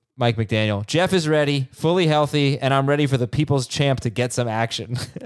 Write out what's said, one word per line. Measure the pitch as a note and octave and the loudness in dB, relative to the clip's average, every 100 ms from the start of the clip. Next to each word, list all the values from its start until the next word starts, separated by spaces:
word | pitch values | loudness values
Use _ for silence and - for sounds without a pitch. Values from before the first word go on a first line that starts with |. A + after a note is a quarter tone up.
| _ - | _ -2
Mike | A#2+ A2+ | -2 0
McDaniel. | G#2 A2 G#2+ G2+ G#2+ | -2 0 0 -2 -2
"Jeff | D#3 F3+ | 0 2
is | F#3 D#3 | 0 2
ready, | D#3 D3 C#3+ C3 | 2 2 0 -4
fully | - D#3+ F3+ E3 | -4 0 2 4
healthy, | D3+ D3 D3+ C#3 C#3 | 2 2 2 0 0
and | C3+ | 0
I'm | C3+ C3+ | 0 2
ready | D3 C#3+ | 2 2
for | C3 | 0
the | B2 | 0
people's | D3+ D3 C#3+ A#2+ | 0 0 0 0
champ | - C#3+ B2+ | 0 0 0
to | B2 | -2
get | A2 B2 | -2 -2
some | - A#2+ | -2 -2
action." | A2 A#2 - A2 B2+ - - | -2 -2 -4 -6 -6 -8 -8